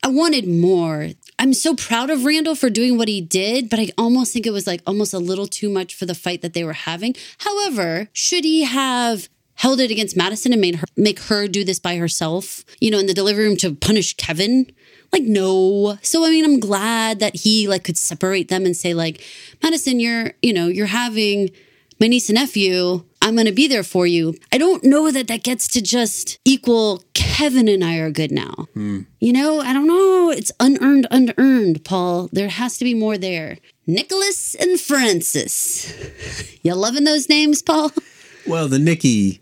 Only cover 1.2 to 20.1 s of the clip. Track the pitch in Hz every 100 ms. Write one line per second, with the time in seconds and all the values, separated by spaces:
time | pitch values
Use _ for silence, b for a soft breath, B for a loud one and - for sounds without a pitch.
1.2 | - - 262 262 320 277 - 233 262 302
2.2 | 254 311 320 311 262 214 247 240 226 202
3.2 | 165 185 196 240 233 226 214 - 233 247
4.2 | 240 247 226 202 196 170 - 202 208 190
5.2 | 175 185 202 - 208 196 180 - 180 175
6.2 | - 175 180 170 165 151 - 170 220 254
7.2 | B B 415 403 403 254 170 165 214 -
8.2 | - 349 311 320 277 254 269 247 240 220
9.2 | - _ _ - 254 262 254 214 208 180
10.2 | 175 214 254 233 185 170 147 - 208 -
11.2 | - 208 202 190 190 185 180 175 170 -
12.2 | 160 170 196 - - b 220 214 196 185
13.2 | 196 208 214 196 185 143 - 214 185 -
14.2 | - 160 196 254 262 b b b b 381
15.2 | 247 202 190 190 185 202 202 202 - 330
16.2 | 330 320 311 277 214 196 214 226 226 214
17.2 | 214 - 220 220 202 190 - 165 - 156
18.2 | 185 190 175 190 190 175 180 170 165 156
19.2 | B B B B 311 320 - 247 233